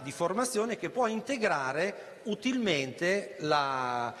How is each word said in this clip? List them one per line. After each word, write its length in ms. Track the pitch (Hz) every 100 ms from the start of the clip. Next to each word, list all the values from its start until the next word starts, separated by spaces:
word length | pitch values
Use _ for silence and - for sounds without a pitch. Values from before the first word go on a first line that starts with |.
di 100 | 131
formazione 680 | - 170 196 247 208 233 214
che 120 | 165
può 180 | 247 226
integrare 1120 | 220 214 269 208 151 131 143 196 196 - -
utilmente 1120 | 233 208 262 254 214 147 131 - 175 202 196 -
la, 760 | 151 151 139 131 127 123 120 -